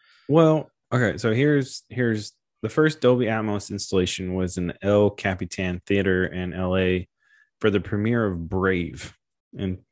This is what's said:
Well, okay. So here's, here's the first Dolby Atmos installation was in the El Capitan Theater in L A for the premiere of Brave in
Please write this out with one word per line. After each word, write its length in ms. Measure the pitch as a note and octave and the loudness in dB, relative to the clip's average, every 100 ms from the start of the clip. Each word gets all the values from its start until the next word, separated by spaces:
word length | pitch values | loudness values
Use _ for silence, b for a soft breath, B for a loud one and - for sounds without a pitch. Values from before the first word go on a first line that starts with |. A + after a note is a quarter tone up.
| b b - | b b 0
Well, 420 | D#3 D#3+ D#3 - _ _ | 4 4 2 -2 _ _
okay. 260 | B2 A2 D2+ | 0 0 0
So 140 | A2+ | 0
here's, 520 | A2+ D3 C#3+ C3 - - | 2 2 2 0 -8 -10
here's 440 | B2+ A#2+ G#2+ G#2 - _ _ | -2 0 -2 -6 -14 _ _
the 60 | A2 | -2
first 320 | - D#3 D3 | 2 2 4
Dolby 260 | B2 B2 A2 | 4 4 2
Atmos 440 | A2 G#2+ G#2 - | -2 -2 -4 -6
installation 640 | G2+ - F#2+ F2+ - F#2 | -8 -2 0 0 -2 -4
was 220 | F#2 F2+ F2+ | -2 -2 -2
in 120 | F2 | -6
the 80 | - | -2
El 260 | G2 G#2 G#2 | 2 4 4
Capitan 720 | - G2 F#2 F#2 - F#2 F2+ - | 2 -4 -4 -6 -6 -4 -6 -2
Theater 380 | G2+ F#2+ F#2 F#2 | 0 2 0 0
in 260 | F#2 F2+ | -4 -6
L 240 | F2+ F2+ F#2 | -4 -2 0
A 300 | F#2 F2+ F2 b b b b _ | 2 0 -4 b b b b _
for 100 | A2 | 0
the 100 | G2 | 0
premiere 460 | - G#2 A2 A#2+ G#2 | 0 -2 0 0 0
of 220 | F2 E2 | -2 -4
Brave 680 | F#2 F#2+ F2+ E2+ - - - _ _ _ - | 0 2 0 -2 -8 -14 -18 _ _ _ -8
in 220 | G2 F#2 _ | -6 -6 _